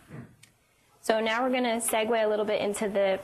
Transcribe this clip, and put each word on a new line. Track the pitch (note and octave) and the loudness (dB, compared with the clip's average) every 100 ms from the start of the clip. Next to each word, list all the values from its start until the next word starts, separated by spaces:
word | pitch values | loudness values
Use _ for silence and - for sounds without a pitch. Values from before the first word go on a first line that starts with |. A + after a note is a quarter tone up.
| - - - - - _ _ _ _ _ | -18 -18 -18 -20 -20 _ _ _ _ _
So | - A3 | 0 0
now | A3 A3+ | 2 0
we're | C4 | 0
gonna | B3+ B3 A3+ | 0 0 0
segue | A#3 A3 A3 A3+ | 0 0 2 2
a | G#3+ | 2
little | G#3+ G#3+ | 0 0
bit | G#3+ | 0
into | G#3 G3+ G#3+ | -2 -2 -2
the | G3+ G3 F#3+ | 2 2 0